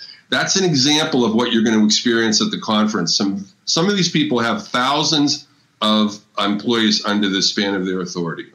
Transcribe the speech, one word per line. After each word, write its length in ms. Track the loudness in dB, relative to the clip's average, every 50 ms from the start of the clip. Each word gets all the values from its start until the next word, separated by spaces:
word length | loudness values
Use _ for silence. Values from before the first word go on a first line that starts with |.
| -20 -20 -20 -18 _ -4
That's 240 | -2 -2 0 0 0
an 80 | 0 2
example 600 | 2 2 2 2 2 2 2 0 0 0 0 0
of 100 | 2 2
what 180 | 0 0 2 2
you're 120 | 2 2
gonna 200 | 2 2 4 4
experience 560 | 4 2 2 2 2 2 2 2 2 2 0
at 120 | 0 -2 -4
the 60 | -6
conference. 560 | -4 -2 0 0 0 0 0 -2 -2 0 0
Some, 280 | 0 0 -2 -2 -4 -8 -12 _ _ -6
some 240 | -4 -2 0 0 0
of 80 | 2
these 140 | 0 0 0 2
people 260 | 0 0 0 0 0
have 260 | 0 0 -2 -4 -6 -4
thousands 800 | -2 -2 0 0 0 0 0 0 0 2 2 0 0 -4 -8 _ _ _ _ _ _ -4 0
of 380 | 2 2 2 2 0 -2 -8 _ _ -6 -4
employees 680 | -2 -2 -2 -2 0 0 0 2 2 2 2 0 0
under 240 | 0 0 0 0 0
the 140 | 0 0 -2
span 320 | -2 0 0 -2 -2 -2
of 100 | -2 -2
their 160 | -2 -4 -4
authority, 460 | -6 -6 -6 -6 -6 -6 -6 -8 -12 -16